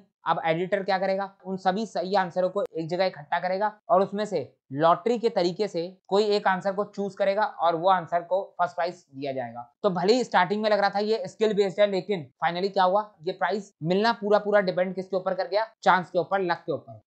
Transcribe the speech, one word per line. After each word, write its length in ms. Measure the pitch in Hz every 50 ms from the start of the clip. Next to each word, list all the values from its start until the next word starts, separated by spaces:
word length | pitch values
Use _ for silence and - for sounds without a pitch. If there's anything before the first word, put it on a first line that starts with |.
| - _ _ _ - 156
अब 140 | 165 175 165
एडिटर 360 | 165 160 165 185 175 208 196 190
क्या 140 | 196 190 185
करेगा? 300 | 190 190 190 190 196 190 190 _ -
उन 100 | 185 190 190
सभी 280 | - 190 180 214 226
सही 300 | - - 185 170 185 196
आंसरों 340 | 196 190 175 - 185 185 180
को 140 | 180 202 185
एक 240 | - - 160 165 156
जगह 160 | 180 175 190
इकट्ठा 340 | 185 180 156 151 - 170 175
करेगा 320 | 170 180 185 190 208 208 208 - _ -
और 120 | 165 185
उसमें 220 | 196 190 196 202 214
से 160 | 208 196 156 123 - _ _ _ - 131
लॉटरी 440 | 139 156 165 175 - - 233 247 226
के 100 | 226 226
तरीके 380 | 226 196 175 180 170 180 208 196
से 180 | 190 170 165 180 185 _ _ -
कोई 180 | 185 202 220
एक 220 | 208 208 208 202 208
आंसर 260 | 190 180 170 196 190
को 100 | 196 202
चूज 300 | 196 - 196 202 196 196
करेगा 280 | - 202 196 196 208 214
और 320 | - - - 160 170 170
वो 140 | 160 165 190
आंसर 320 | 190 180 165 156 175 175 170
को 180 | 170 180 196 190 - _ -
फर्स्ट 160 | 175 175 175
प्राइज 300 | - 170 180 175 - _ _
दिया 200 | 139 135 143 139 131
जाएगा। 280 | 131 123 117 117 120 123 - _ _ -
तो 60 | 202
भले 240 | 175 185 175 196 240
ही 100 | 262 226
स्टार्टिंग 380 | - - 190 180 160 202 214 214
में 60 | 214
लग 100 | 214 196
रहा 100 | 202 196
था 100 | 196 202
ये 280 | 214 208 220 214 180 185
स्किल 260 | - - 214 214 208
बेस्ड 260 | 190 202 190 156 208
है, 100 | 208 208
लेकिन 360 | 196 180 - - 208 175 139 - _ - 160
finally 260 | 165 170 175 190 196 190
क्या 100 | 196 185
हुआ? 180 | 185 185 208 208 208 - _ 156
ये 100 | 180 180
प्राइज 380 | - 185 175 190 214 196 - _ - 147
मिलना 280 | 165 180 196 214 233 226
पूरा 260 | 185 196 214 214 202
पूरा 220 | 208 202 202 208
डिपेंड 320 | 202 185 170 175 185 190 180
किसके 220 | 190 185 - 196 180
ऊपर 160 | 185 190 185
कर 140 | 180 180 175
गया? 180 | 180 208 226 - _ _ -
चांस 260 | 190 180 185 165 -
के 100 | - 180
ऊपर, 220 | 160 - 190 196
लक 220 | 190 175 170 - -
के 60 | -
ऊपर। 300 | 147 123 - - 113 - _